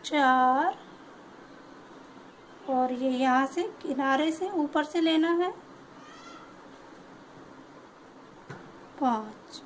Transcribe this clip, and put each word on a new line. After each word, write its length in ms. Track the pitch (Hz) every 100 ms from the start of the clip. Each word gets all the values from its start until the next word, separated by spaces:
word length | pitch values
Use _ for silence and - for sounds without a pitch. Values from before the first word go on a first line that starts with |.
चार, 720 | - 302 262 254 254 262 339 - - - - - - - - - - - - - - - - - - - -
और 220 | 254 254
ये 180 | 247 262
यहाँ 360 | 254 262 254 269
से 160 | 339 427 -
किनारे 480 | - 262 269 269 311
से 160 | 320 370
ऊपर 320 | 381 294 311
से 160 | 294 339
लेना 300 | 330 320 330
है, 160 | 339 359 - - - - - - - - - - - - - - - - - - - - - - - - - - - - - - - - - - -
पाँच। 600 | 262 220 214 214 - -